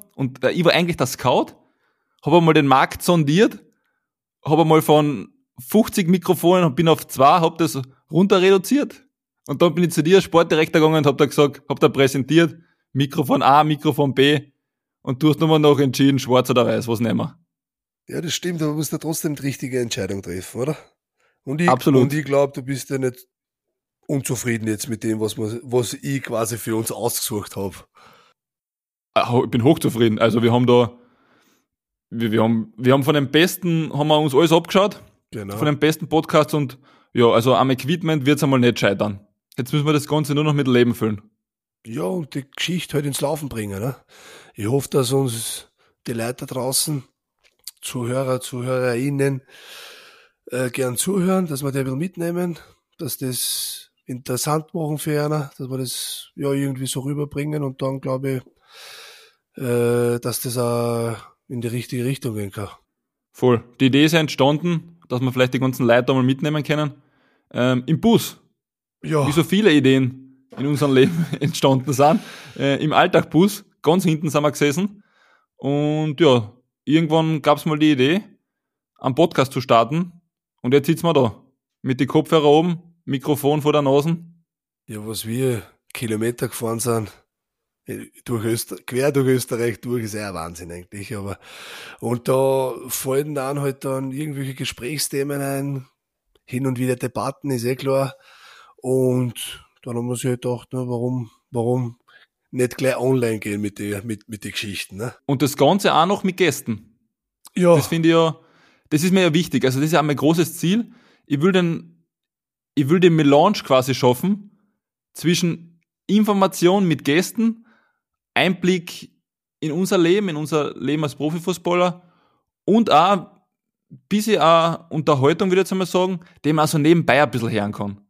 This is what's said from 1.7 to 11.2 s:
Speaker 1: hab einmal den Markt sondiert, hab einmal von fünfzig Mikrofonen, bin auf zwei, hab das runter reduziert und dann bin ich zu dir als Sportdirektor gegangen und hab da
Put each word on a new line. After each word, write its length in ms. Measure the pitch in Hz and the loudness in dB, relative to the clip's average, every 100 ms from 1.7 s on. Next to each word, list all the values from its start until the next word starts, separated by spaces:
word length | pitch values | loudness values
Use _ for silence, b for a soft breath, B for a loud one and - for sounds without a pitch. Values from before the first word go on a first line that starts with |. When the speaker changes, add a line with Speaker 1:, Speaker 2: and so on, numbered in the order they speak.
| _ _ _ _ _ | _ _ _ _ _
Speaker 1:
hab 120 | 147 | 2
einmal 200 | 175 165 | 4 6
den 140 | 156 139 | 4 6
Markt 340 | 131 175 - | 4 2 -2
sondiert, 640 | - 175 143 170 247 208 _ _ _ _ _ _ _ _ | 0 2 4 4 2 0 _ _ _ _ _ _ _ _
hab 160 | - 156 | 0 2
einmal 240 | 160 156 | 4 4
von 500 | 151 151 147 117 - _ _ - | 6 4 4 -2 -10 _ _ -20
fünfzig 480 | - 208 233 - 170 | 0 2 2 0 2
Mikrofonen, 680 | 185 - 170 170 185 170 127 | 2 2 0 4 4 2 2
bin 120 | 165 | 2
auf 200 | 151 - | 2 0
zwei, 320 | - 139 175 | 2 4 6
hab 180 | 165 170 | 2 0
das 240 | 160 135 127 b b | -2 -4 -10 b b
runter 300 | 156 196 196 | 0 4 4
reduziert 600 | 190 196 190 277 - - _ _ _ _ - | 6 4 4 0 0 -8 _ _ _ _ -8
und 140 | 143 | 2
dann 120 | 175 | 2
bin 120 | 151 170 | 2 0
ich 60 | |
zu 120 | - | 0
dir 140 | 151 190 | 4 4
als 80 | - | 6
Sportdirektor 540 | 165 165 156 160 170 | 2 2 2 2 2
gegangen 180 | 156 160 | 4 4
und 100 | 143 | 2
hab 100 | |
da 80 | 131 | 2